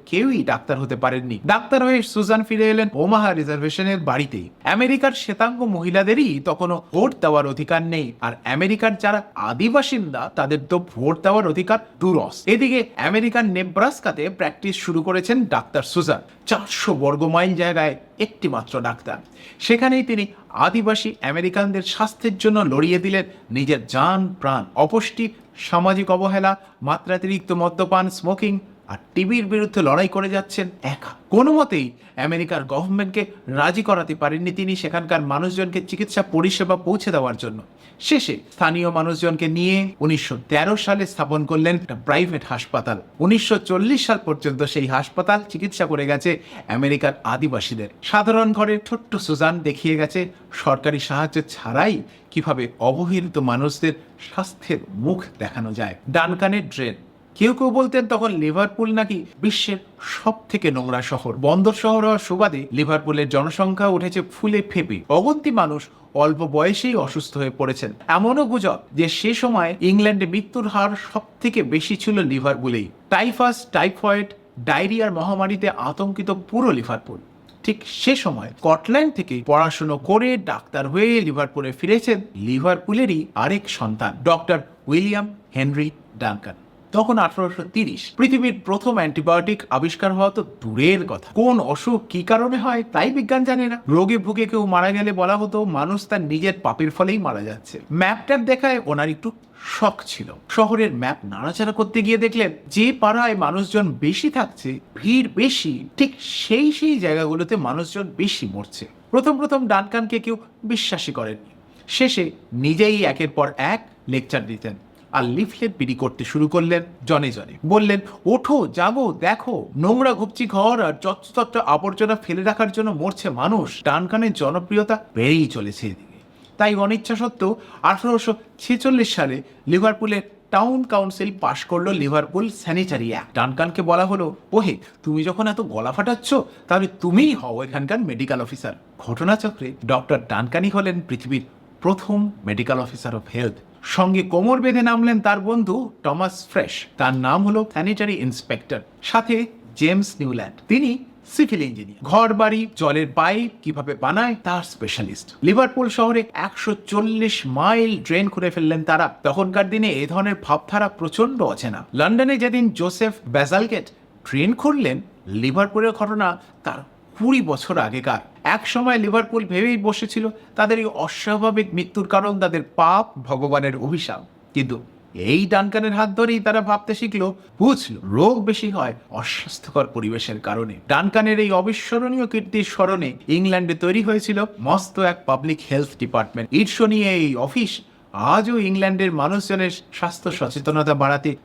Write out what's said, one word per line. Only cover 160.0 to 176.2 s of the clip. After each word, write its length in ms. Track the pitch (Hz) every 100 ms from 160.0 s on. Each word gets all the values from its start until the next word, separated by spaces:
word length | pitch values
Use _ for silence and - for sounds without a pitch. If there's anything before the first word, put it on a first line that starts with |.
| 147
ধরনের 280 | 175 202 196
ভাবধারা 460 | - - - 208 202
প্রচণ্ড 540 | - 165 - 247 262
অচেনা। 440 | 143 - 123 98 -
লন্ডনে 440 | 127 160 233 262 269
যেদিন 320 | 247 247 233
জোসেফ 420 | 226 180 180 220 208 123
ব্যাজালগেট 640 | 139 139 190 226 214 - - _ -
ড্রেন 300 | - 135 180
খুঁড়লেন, 460 | 233 294 294 170 139 - - -
লিভারপুলের 640 | 104 131 151 202 214 220
ঘটনা 480 | 220 208 214 185 170 - -
তার 320 | - - 139 _ _ -
কুড়ি 240 | 226 262
বছর 360 | 170 135 - 175
আগেকার। 400 | 110 127 131 107 - -
এক 240 | - 214 -
সময় 300 | 240 247 240
লিভারপুল 460 | 208 226 226 226
ভেবেই 320 | 190 180 240 233
বসেছিল 520 | 202 208 220 226 220 214 - -
তাদের 220 | 214 226
এই 60 |
অস্বাভাবিক 920 | 214 - 160 - 214 208 220 214 208
মৃত্যুর 320 | 170 175 - 185
কারণ 340 | 196 208 202
তাদের 220 | 185 160 - -
পাপ, 420 | 165 190 226 139
ভগবানের 580 | 123 135 143 143 139 127
অভিশাপ। 440 | 131 165 - 95 - _ _
কিন্তু 280 | 143 123 117 - - -
এই 320 | 92 98 160 190
ডানকানের 460 | 196 202 214 214
হাত 160 | 208 214
ধরেই 320 | 196